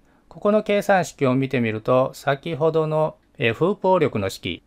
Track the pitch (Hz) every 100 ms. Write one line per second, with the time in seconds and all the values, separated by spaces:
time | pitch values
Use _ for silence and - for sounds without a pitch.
0 | _ _ _ - 208 208 208 202 196 190
1 | - - 135 127 135 131 113 107 120 127
2 | 135 - - 143 170 151 160 160 156 156
3 | 156 - _ - 123 113 170 208 190 185
4 | 147 113 98 - 101 82